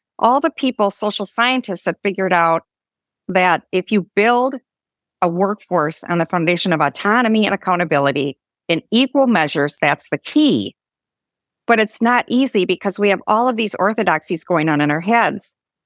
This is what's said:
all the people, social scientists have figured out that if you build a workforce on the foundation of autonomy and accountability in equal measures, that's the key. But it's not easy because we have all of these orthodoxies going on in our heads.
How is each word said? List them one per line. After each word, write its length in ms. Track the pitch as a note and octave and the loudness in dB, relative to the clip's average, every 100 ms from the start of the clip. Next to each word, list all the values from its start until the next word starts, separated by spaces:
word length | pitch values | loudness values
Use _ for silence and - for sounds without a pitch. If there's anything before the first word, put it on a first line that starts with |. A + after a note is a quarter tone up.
| _ - | _ -2
all 200 | A3+ C4+ | 2 2
the 80 | E4 | 0
people, 400 | - C4+ A3 G3+ | -2 -4 0 -2
social 340 | - G#3+ G3+ G3 | -2 -6 -4 -8
scientists 600 | - A#3+ B3+ A#3+ F3 - | -2 0 -2 -4 -6 -6
have 100 | F3 | -4
figured 300 | G3+ F#3+ F#3+ | -4 -2 0
out 300 | F3 E3 E3 _ _ _ _ _ _ - | 2 2 0 _ _ _ _ _ _ -2
that 360 | F#3 F3+ D#3+ - | 2 2 2 0
if 200 | F#3 F3+ | -4 0
you 160 | G#3+ E3+ - | -2 0 0
build 400 | A3 A#3+ C4 C4+ _ _ _ _ _ - | 2 2 0 -6 _ _ _ _ _ -4
a 80 | F3 | -2
workforce 720 | F3 G3 G#3 - F3 D3+ - | 0 -2 -2 -4 -2 -2 -4
on 140 | - F3 | -4 -2
the 80 | E3 | -2
foundation 480 | F3+ E3 F3 F#3 | -2 0 0 0
of 80 | D#3+ | 0
autonomy 640 | C#3+ - G3+ A#3 A#3 A3 G3 | 0 0 0 2 2 2 0
and 100 | G3 | -2
accountability 840 | - F3 E3+ D3 C#3 C#3+ C#3+ C3 _ _ - | -2 -2 0 0 0 0 -4 -6 _ _ -4
in 140 | E3 - | -4 0
equal 360 | A3+ C4+ C#4 C4 | 0 2 2 2
measures, 500 | G3 D3+ D#3 C#3+ - | 2 0 0 -2 0
that's 300 | D3+ D3 - | 0 0 -4
the 80 | C#3 | -8
key. 580 | - D4+ D4+ C3+ G2 - _ _ _ _ _ _ _ _ - | -2 2 2 2 -2 -10 _ _ _ _ _ _ _ _ 0
But 120 | A3+ | 0
it's 220 | G#3+ - | 0 0
not 240 | A#3 B3 - | 0 0 0
easy 380 | B3 C4+ G#3 F3+ | 0 0 0 -2
because 340 | F3+ G3+ F#3 | -2 -4 -2
we 100 | G3+ | 0
have 120 | F#3+ - | 0 0
all 220 | G#3+ B3 | 0 0
of 80 | A3+ | -2
these 180 | G#3+ - | -4 -2
orthodoxies 640 | G3 A3 F#3 D#3 - E3+ | -2 0 0 0 -2 -8
going 260 | - E3+ D#3 | -2 0 2
on 120 | D3 | 0
in 100 | D3 | 0
our 100 | D3+ | 0
heads. 540 | F3+ A#3 F#3 C3+ - - _ _ | 0 2 2 -2 -12 -18 _ _